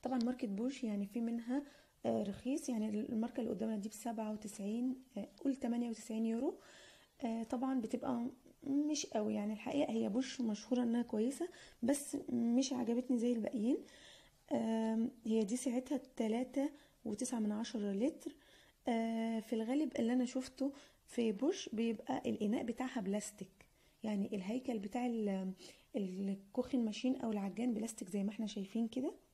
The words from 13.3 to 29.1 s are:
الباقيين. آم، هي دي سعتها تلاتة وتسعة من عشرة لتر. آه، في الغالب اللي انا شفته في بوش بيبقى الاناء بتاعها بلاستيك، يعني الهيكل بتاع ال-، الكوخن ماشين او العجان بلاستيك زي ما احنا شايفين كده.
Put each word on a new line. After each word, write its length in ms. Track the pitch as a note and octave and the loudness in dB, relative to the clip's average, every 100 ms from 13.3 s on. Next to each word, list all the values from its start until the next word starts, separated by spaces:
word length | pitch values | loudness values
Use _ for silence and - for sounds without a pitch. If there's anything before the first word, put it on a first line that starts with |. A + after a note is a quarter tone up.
الباقيين. 440 | A#3+ G#3 B3+ G#3+ D4+ - - - - - - - | 2 2 2 2 2 0 -18 -20 -20 -20 -20 -2
آم، 600 | B3+ A3+ A3+ A3 A3+ A3+ - - | 0 2 2 2 2 0 -2 2
هي 180 | A3 | 4
دي 140 | G#3 B3 | 4 2
سعتها 420 | - A#3+ C4 D4 - - | 0 0 0 -4 -4 -2
تلاتة 540 | A3 A3+ B3+ C#4 C#4+ - - _ A3+ | 0 2 0 0 0 -2 -20 _ -6
وتسعة 340 | G#3 B3+ A#3+ | -4 -2 0
من 120 | G#3+ | 0
عشرة 400 | G#3 A#3 A#3 G3+ | 0 -2 -2 0
لتر. 440 | G3 B3+ D#4+ - - - - - _ - | 2 0 0 -10 -12 -20 -20 -20 _ 0
آه، 520 | A#3 A3+ A3+ A3+ A3+ | 0 2 0 0 -2
في 140 | A3 | 0
الغالب 380 | A3 A3+ C4+ D4+ - | -2 2 2 2 2
اللي 140 | A#3 | 2
انا 120 | B3 B3 | 4 2
شفته 480 | C4+ C4 - C4+ C#4 - - _ | 0 -4 -2 -2 -2 -18 -20 _
في 260 | - A3+ | 0 2
بوش 380 | G3+ C#4 G4 - | 4 2 0 -2
بيبقى 560 | G#3+ A#3 A3+ - - - | 0 0 0 -2 -2 0
الاناء 340 | G#3+ G#3 A#3+ | 0 2 2
بتاعها 380 | A3 A3+ B3+ B3+ | 0 -2 -2 -2
بلاستيك، 640 | F#3+ G3+ - - F#3+ - - _ - _ | 0 -2 -2 -10 -14 -14 -20 _ -20 _
يعني 320 | A3 G#3 G3+ G3+ | -2 0 0 -2
الهيكل 440 | F#3 A#3+ B3+ A3+ | -2 -2 -2 -4
بتاع 260 | G3+ B3 B3 | -2 -2 0
ال-، 480 | A#3 G#3 F#3+ F#3+ F#3 - - - - | 2 2 2 -2 -6 -12 -20 -6 -2
الكوخن 880 | F#3+ F#3 G3 G3 - - B3 C4 A3+ | -2 -2 -2 -2 -4 -2 0 2 2
ماشين 300 | G#3 B3+ C4 | 2 0 2
او 100 | A#3 | 0
العجان 420 | G#3+ G3 G3 B3 | 0 -2 0 0
بلاستيك 360 | A3 A3+ - F#3 | 0 -2 -6 -4
زي 140 | G3+ | 0
ما 60 | G3 | 0
احنا 180 | G#3 G#3+ | 0 -4
شايفين 400 | G#3 G3 A3 A#3 | -2 -2 0 0
كده. 260 | C4 C#4 | 0 -2